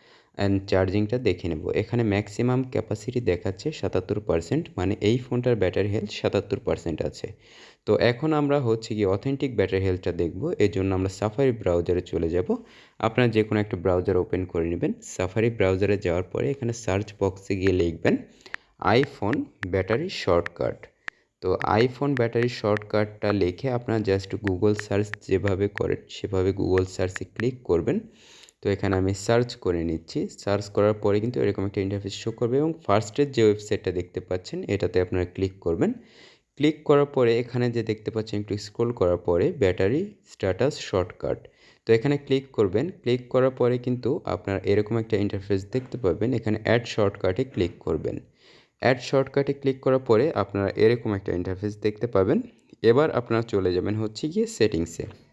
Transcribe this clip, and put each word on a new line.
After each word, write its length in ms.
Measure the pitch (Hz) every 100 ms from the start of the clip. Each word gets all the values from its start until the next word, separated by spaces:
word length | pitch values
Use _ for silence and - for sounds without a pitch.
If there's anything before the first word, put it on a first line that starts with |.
| - - _ -
and 220 | 98 98 98
চার্জিংটা 500 | 95 92 101 104 127
দেখে 300 | 120 110 85
নেব। 220 | 80 90
এখানে 340 | 87 110 120
ম্যাক্সিমাম 600 | 113 101 104 - 120 127 127
ক্যাপাসিটি 500 | 110 - 107 - 123
দেখাচ্ছে 500 | 117 87 98 95 151
সাতাত্তর 480 | 156 95 92 - 104
পার্সেন্ট, 500 | 95 82 - 147 170 -
মানে 180 | 90 101
এই 160 | 104 127
ফোনটার 380 | 123 123 123 110
ব্যাটারি 340 | 92 95 101
হেলথ 200 | 107 -
সাতাত্তর 480 | - 104 101 - 98
পার্সেন্ট 420 | - 82 82 78
আছে। 260 | - - - - _ - - _ -
তো 120 | 104
এখন 360 | 113 123 156
আমরা 260 | 151 143 143
হচ্ছে 360 | 120 110 - 107
গিয়ে 100 | 98
অথেন্টিক 500 | 101 135 135 139 104
ব্যাটারি 280 | 95 95
হেলথটা 280 | 95 90 92
দেখব। 420 | 85 85 90 151 -
এর 120 | 101
জন্য 240 | 95 95 92
আমরা 140 | 95
সাফারি 420 | - 107 135 135
ব্রাউজারে 500 | 110 92 87 85 87
চলে 280 | - 87 82
যাব। 260 | 87 90 254 - - - -
আপনারা 280 | 110 127 123
যে 160 | 110
কোনো 160 | 107 107
একটা 180 | 104 90
ব্রাউজার 400 | 92 90 95 92
ওপেন 280 | 87 92 90
করে 200 | 87 85
নেবেন। 280 | 85 160 240
সাফারি 480 | - - 92 110 117
ব্রাউজারে 480 | 113 95 95 101 101
যাওয়ার 260 | 90 85
পরে 280 | 92 - 139
এখানে 220 | 135 117
সার্চ 400 | 117 - 98 104 -
বক্সে 360 | 98 - - 101
গিয়ে 180 | 95
লিখবেন 440 | 92 85 80 120 240 - - - - _ -
iPhone 600 | 92 117 - - 101 143 285 - 90
ব্যাটারি 420 | 95 95 117 185
শর্টকাট। 800 | - - 85 - - 58 - - _ - - _ _
তো 160 | 92 92
iPhone 520 | - 104 127 - 143 131
ব্যাটারি 340 | 117 117 120
শর্টকাটটা 840 | - 107 104 - 107 104 - 104
লিখে 360 | 101 90 90 131
আপনারা 300 | 123 123 113
just 380 | 98 98 95 98
Google 380 | 101 92 104 104
সার্চ 260 | - 101 104 - -
যেভাবে 400 | 95 98 95 104
করেন, 300 | - 92 95 -
সেভাবে 440 | - 101 95 92
Google 320 | 98 90 92 92
সার্চে 400 | - 92 - -
ক্লিক 380 | - 120 127
করবেন। 360 | - 85 82 196 - - - - - _
তো 80 | 104
এখানে 260 | 98 98 95
আমি 180 | 95
সার্চ 420 | 101 - 117 123 -
করে 280 | 92 85
নিচ্ছি। 440 | 82 82 - 147 202
সার্চ 420 | - 101 101 104
করার 240 | - 104
পরে 260 | 107 107 104
কিন্তু 200 | 113 131
এরকম 260 | 110 98 98
একটা 160 | 104
ইন্টারফেস 320 | 95 101 101
শো 180 | - 113
করবে 260 | - 120 135
এবং 160 | 160 160 -
ফার্স্টের 440 | 101 110 - 143
যে 120 | 123
ওয়েবসাইটটা 480 | 107 104 - 98 92
দেখতে 280 | 90 87 92
পাচ্ছেন, 440 | - 92 - 175
এটাতে 380 | 190 98 92 92
আপনারা 240 | 92 92 90
ক্লিক 340 | - 95 -
করবেন। 340 | 85 85 185 262 - - - _ _ -
ক্লিক 280 | 147 156
করার 220 | - 143 143
পরে 340 | 139 120 117
এখানে 320 | 120 123 123
যে 120 | 117
দেখতে 280 | 110 107 -
পাচ্ছেন, 280 | 110 107 104
একটু 180 | 104 101
স্ক্রল 340 | - - 120
করার 260 | 120 90 87
পরে 340 | - 87 135
ব্যাটারি 640 | 170 92 90 95 147 208 - _
স্ট্যাটাস 520 | - 98 92 131 -
শর্টকাট। 680 | - 95 90 - 67 - - _ - _ -
তো 80 |
এখানে 240 | 113 143 143
ক্লিক 340 | - 135 135
করবেন। 380 | - 98 101 170
ক্লিক 380 | - 120 123 -
করার 220 | 127 131
পরে 260 | 127 123 123
কিন্তু 440 | 127 123 123 170 -
আপনারা 340 | 92 - 95
এরকম 340 | 95 101 107 117
একটা 200 | 113 104
ইন্টারফেস 480 | 101 104 98 98 98
দেখতে 260 | 131 127 127
পাবেন। 360 | 95 82 113
এখানে 260 | 123 110 104
অ্যাড 220 | 107 117 -
শর্টকাটে 580 | - 101 - 95 95
ক্লিক 280 | 131 - 87 -
করবেন। 400 | - 82 - - - _ _ - _ -
অ্যাড 200 | 110 131
শর্টকাটে 520 | - 135 131 139 139
ক্লিক 260 | 139 135 131
করার 200 | 135 131
পরে 320 | 131 110 156 107
আপনারা 340 | 98 101 98 104
এরকম 380 | 107 120 117
একটা 200 | 98 90
ইন্টারফেস 440 | 87 92 92 104 104
দেখতে 260 | 107 107 117
পাবেন। 340 | 98 95 202 - - _ -
এবার 300 | 113 123 156
আপনারা 300 | 120 - 113
চলে 320 | 117 101 92
যাবেন 220 | 90 98 107
হচ্ছে 320 | 110 113 156
গিয়ে 200 | 196 220
সেটিংসে। 560 | - 143 - - - - - _